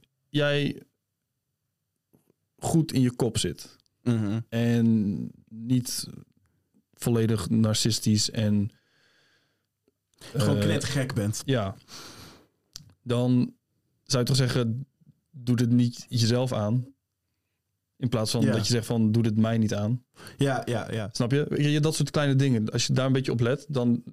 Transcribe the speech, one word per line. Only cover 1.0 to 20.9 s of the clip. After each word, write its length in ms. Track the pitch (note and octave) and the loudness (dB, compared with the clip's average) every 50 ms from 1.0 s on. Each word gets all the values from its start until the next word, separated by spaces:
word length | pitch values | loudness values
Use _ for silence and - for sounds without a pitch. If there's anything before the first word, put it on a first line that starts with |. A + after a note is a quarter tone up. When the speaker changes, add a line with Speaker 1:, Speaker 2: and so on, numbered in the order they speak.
| _ _ _ _ _ _ _ _ _ _ _ _ _ _ _ _ _ _ _ _ _ _ _ _ _ _ _ _ _ _ _ _ | _ _ _ _ _ _ _ _ _ _ _ _ _ _ _ _ _ _ _ _ _ _ _ _ _ _ _ _ _ _ _ _
Speaker 1:
goed 340 | - - - E3 D3+ D#3+ | -4 0 2 2 0 0
in 80 | - C3+ | 0 0
je 120 | B2+ B2 | 0 0
kop 260 | A#2+ - C3+ A2+ - - | 0 -2 -2 -2 -2 -2
zit 380 | - F2 C#2+ - - - - _ _ _ _ _ | -4 -4 -6 -8 -14 -20 -20 _ _ _ _ _
Speaker 2:
Mhm. 380 | - A#2+ A#2 A2 G#2+ G2+ G#2 A2+ A2+ - | -4 -2 -2 0 -2 -2 -4 -6 -6 -6
Speaker 1:
en 840 | - A#2 A#2 A#2 A#2 A#2 A#2 A2+ A2+ A2 G#2 G2+ F#2+ B1 A#1+ - - - _ _ | -4 -2 0 2 2 4 4 4 4 2 2 0 -2 -4 -8 -10 -12 -18 _ _
niet 580 | - A2+ A2+ A#2+ B2+ B2+ B2 - - - - - - - - - _ _ _ _ _ _ _ _ _ _ _ _ _ | -18 -12 -4 0 0 0 0 -2 -6 -8 -10 -12 -14 -18 -20 -20 _ _ _ _ _ _ _ _ _ _ _ _ _
volledig 540 | - - B2 A#2 A2+ A2+ A2 A2+ G2+ - - | -6 -2 0 2 2 2 2 0 -2 -2 0
narcistisch 800 | A2+ A2 A2+ G#2+ G#2+ - - A#2+ G#2+ - - G#2+ G#2+ G#2 - - | 2 2 2 2 2 2 0 0 -2 0 2 2 2 2 0 -2
en, 400 | - A2+ G#2+ G#2 G#2 G#2 G2+ G#2+ - _ _ _ _ _ _ _ _ _ _ _ _ _ _ _ _ _ _ _ _ _ _ _ _ _ _ _ _ _ | -2 -2 0 2 2 0 0 -2 -6 _ _ _ _ _ _ _ _ _ _ _ _ _ _ _ _ _ _ _ _ _ _ _ _ _ _ _ _ _
Speaker 2:
Gewoon 380 | - - - - G#2+ G2+ G#2 | -20 -8 -4 -2 0 2 2
Speaker 1:
eh, 60 | G2+ | 2
Speaker 2:
knettergek 520 | G#2 G2+ G#2 - - - - C#3+ B2+ B2 - | 2 0 0 0 -2 -2 -2 -2 -4 -2 -4
bent. 280 | - G2+ G#2 A2 - - | -4 -4 -2 -4 -4 -4
Speaker 1:
ja. 300 | - C3 A#2+ G2+ F#2+ G2 - - - - - - - - - - - - - _ _ _ _ _ _ _ - - - - _ | -2 -2 -2 -2 -4 -6 -10 -16 -20 -20 -20 -20 -20 -20 -20 -20 -20 -20 -20 _ _ _ _ _ _ _ -20 -20 -20 -20 _
Dan 520 | _ A#2+ A#2+ A#2+ B2 B2+ B2+ B2 A#2+ - - _ _ _ _ _ _ _ _ _ | _ -2 -2 0 2 2 2 2 2 0 -4 _ _ _ _ _ _ _ _ _
zou 200 | _ - - B2 | _ -2 0 0
je 60 | A#2+ - | 2 2
toch 80 | C3+ | 2
zeggen, 500 | C3 C3+ A#2 - C3 A#2+ A2+ A2+ B2+ C#3 - _ _ _ - _ _ _ _ | 2 2 2 0 0 0 -2 -2 -6 -8 -12 _ _ _ -20 _ _ _ _
"Doe 260 | - C#3 A#2+ A#2 B2 | -20 -6 -2 0 2
dit 140 | A2+ B2 A#2 | 2 4 4
niet 360 | A#2+ B2 B2 A#2 - - - - | 4 4 4 2 0 -6 -10 -4
jezelf 440 | - A#2 A2 G#2+ A#2+ B2 C3 B2+ | 0 2 2 2 2 0 0 -2
aan." 340 | B2+ A2+ G#2 G#2 A#2 B2+ B2 - - _ _ _ _ _ _ _ _ _ _ _ _ _ _ _ _ _ _ _ _ | -2 -2 0 0 0 -2 -2 -6 -12 _ _ _ _ _ _ _ _ _ _ _ _ _ _ _ _ _ _ _ _
In 120 | - C3+ A#2+ | -6 -4 -2
plaats 220 | A#2 A2+ A2 G#2+ | 0 0 0 0
van 100 | - A#2 | 0 0
Speaker 2:
Ja. 120 | A2+ A2 | 2 2
Speaker 1:
dat 140 | G#2+ A2+ G#2+ | 2 0 0
je 60 | G2+ | 0
zegt 140 | A#2+ A#2 A2 | 0 0 0
van, 260 | - A#2+ A2+ A2 G#2+ | 0 0 2 2 2
"Doe 100 | G#2+ A#2 | 2 2
dit 140 | A2+ A#2 G#2+ | 2 2 2
mij 220 | A2 A2 A2+ A#2 A2+ | 2 2 2 2 0
niet 160 | A2 G#2 G#2 | 0 0 0
aan." 300 | G2+ G#2 G#2+ B2+ B2 - _ _ - - - - - | -2 -2 -2 -4 -4 -6 _ _ -20 -20 -14 -4 0
Speaker 2:
Ja, 240 | C#3 C#3 C3 A#2 - | 0 0 0 -2 -4
ja, 280 | - A#2+ G#2+ - - | -4 -4 -4 -4 -6